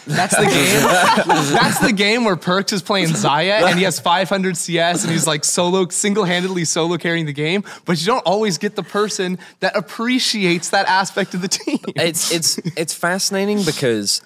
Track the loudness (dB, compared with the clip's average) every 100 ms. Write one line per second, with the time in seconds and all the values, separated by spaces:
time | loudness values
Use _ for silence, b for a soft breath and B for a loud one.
0 | B -2 0 2 2 2 2 4 4 4
1 | 4 4 2 2 2 2 2 2 2 2
2 | 2 2 2 0 0 0 0 -2 0 0
3 | 0 0 0 2 2 2 4 2 0 0
4 | 2 2 2 0 0 -2 -2 0 0 0
5 | 0 0 0 0 0 0 2 2 0 -2
6 | 0 0 0 0 -2 -2 -2 0 0 -2
7 | -2 -2 -4 -4 -2 -2 -4 B -4 -2
8 | 0 0 0 0 0 -2 -4 -6 -6 -2
9 | -2 -2 -4 -6 B B -2 -2 -4 -4
10 | -2 0 0 0 0 0 0 0 2 2
11 | 0 -2 -4 -4 -4 -6 -4 -6 -4 -2
12 | -2 -2 -2 -2 -2 -4 -4 -4 -6 -4
13 | -2 -2 -2 -2 0 0 -2 0 0 0
14 | -2 -4